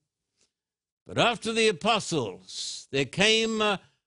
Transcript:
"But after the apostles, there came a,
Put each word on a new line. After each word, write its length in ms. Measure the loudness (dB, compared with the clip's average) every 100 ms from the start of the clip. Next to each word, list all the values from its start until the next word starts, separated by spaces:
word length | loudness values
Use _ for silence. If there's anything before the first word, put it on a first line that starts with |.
| _ _ _ _ _ _ _ _ _ _ -8
"But 120 | 0
after 340 | 0 0 -2
the 160 | 2 2
apostles, 1200 | 2 0 0 0 -2 -2 -8 -14 -10 -10 -10 -6
there 140 | -2 -2
came 560 | 2 2 4 2 0
a, 200 | 0 0 -6 _